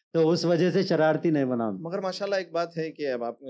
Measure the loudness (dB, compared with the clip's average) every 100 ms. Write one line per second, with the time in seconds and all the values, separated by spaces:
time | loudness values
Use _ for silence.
0 | _ 2 2 4 2 2 2 2 0 2
1 | 4 2 2 2 0 0 -2 -4 -6 -6
2 | -6 -6 -4 -4 -2 -4 -4 -4 -8 -4
3 | -4 -4 -4 -8